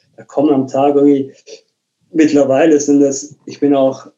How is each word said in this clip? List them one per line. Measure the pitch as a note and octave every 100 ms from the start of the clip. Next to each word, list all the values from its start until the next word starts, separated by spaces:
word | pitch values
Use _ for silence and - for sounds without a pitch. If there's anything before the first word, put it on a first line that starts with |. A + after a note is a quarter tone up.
| _ -
Da |
kommen | - - D3
am | C3+ C3
Tag | C3+ C#3+ C#3+
irgendwie, | C#3+ C#3 C3+ - - - _ _ _ _ _
mittlerweile | E3 D3+ C#3+ C3 C3 E3 D3
sind | C#3+ C#3+
das, | C#3 C3+ - - -
ich | -
bin | C#3+
auch | C#3 C3+ C3 -